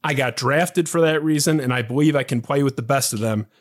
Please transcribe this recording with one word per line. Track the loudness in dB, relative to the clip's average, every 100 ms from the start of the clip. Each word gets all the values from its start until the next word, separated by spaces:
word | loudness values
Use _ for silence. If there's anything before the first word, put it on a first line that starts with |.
I | -2
got | -2 -2 -2
drafted | 0 0 0 0 0
for | 2
that | 2 2
reason, | 0 0 2 0
and | 0
I | -2
believe | -2 2 2
I | 2
can | 0 -4
play | 0 0
with | 0 -2
the |
best | -2 -2 0
of | -2
them. | -2 -2 -4 _